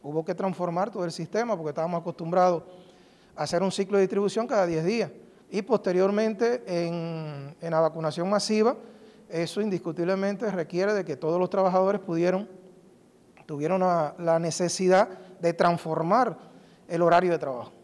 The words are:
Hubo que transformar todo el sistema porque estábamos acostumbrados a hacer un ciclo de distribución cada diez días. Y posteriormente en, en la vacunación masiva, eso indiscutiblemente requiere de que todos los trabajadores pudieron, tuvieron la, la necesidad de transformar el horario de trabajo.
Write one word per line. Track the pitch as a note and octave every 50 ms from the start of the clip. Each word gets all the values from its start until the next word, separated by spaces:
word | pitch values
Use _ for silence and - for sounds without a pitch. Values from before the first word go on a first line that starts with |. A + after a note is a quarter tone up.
Hubo | - C#3+ D3+ D#3+ D#3+
que | F3+ F3+
transformar | E3+ F#3+ F#3+ F3+ - F3+ F3 E3 F3 G3 A#3
todo | - G#3+ F3+
el | E3+
sistema | D#3+ - E3 - - G#3+ A#3+ A#3 G#3+
porque | E3+ D#3+ D3+
estábamos | C#3+ E3 D#3+ E3+ F3 E3+
acostumbrados | E3 F3 - - E3 E3 F3 F#3 F3+ F3+ F3 D#3+ - - - - - - - - - _ _ _ _ _ _
a | -
hacer | D3+ D3 E3+ E3+
un | F#3+ F#3+
ciclo | F3 - G3+ F#3 G#3 G3
de |
distribución | F#3+ F#3 - G3+ G3+ G3 G3 A3 A#3
cada | A#3+ C4+ G#3 F#3
diez | F3 E3 D#3 D#3+
días. | F3+ A3+ A#3 G3 C#3 - - - - - - _ _
Y | - G3+
posteriormente | G3+ - A#3+ G3+ - G3 F3+ F3+ F#3+ G3 G3+ G#3 A3 A3 A3 G3 A#3+ A#3 A#3+ B3 -
en, | F#3+ F3+ E3+ E3+ E3 E3+ E3+ E3 E3+ E3 D#3+ D#3 D3+ D3 C#3 C#3 C#3 D#3+ _
en | - E3+
la | E3 D#3+
vacunación | E3 D#3 D#3 D#3+ D#3+ D#3 D3+ E3+ E3+ F#3+
masiva, | G#3 G3+ G3+ - G#3+ G#3+ G#3+ A#3 D4 - - - - - - - - - - -
eso | F#3 E3 E3+ D#3 - G3+
indiscutiblemente | G#3+ G#3+ F#3 E3+ - E3+ D#3 D#3+ E3+ F3 F#3+ F#3+ G3 G3+ G3+ F#3 B3 G#3+
requiere | G3 F3+ D#3 - - E3+ F#3+ G#3 G#3+
de | G3+ F3+
que | E3 C#3+
todos | - - D#3 E3 F3+
los | F#3 F3+
trabajadores | - G3 F#3+ F#3 F3+ F#3 F#3+ F#3+ G3+ G3
pudieron, | - - E3 E3 E3+ F3+ F3+ F#3+ G#3+ - - - - - - - _ - - _ _ _ _ _ _ _ _ - -
tuvieron | - D#3 C#3+ D3 D#3+ F#3+ F#3+
la, | F#3 F#3 F3 E3 D3+ D3 - -
la | F3 E3 E3 E3
necesidad | E3+ E3 D#3 - F3+ E3+ - - F#3 F3+ F#3 F#3 A3 - - - - - - -
de | E3+ E3+
transformar | E3 - F3+ E3+ E3+ E3 - D#3+ D#3+ D#3+ D#3+ E3+ G3+ B3 B3+ A3+ D#3+ - - - - - - - - _ _ -
el | F3 E3+
horario | F3 E3+ E3+ F3 F3+ F3+
de | E3+ D3+
trabajo. | D3 C#3 B2+ A#2+ A2+ - - -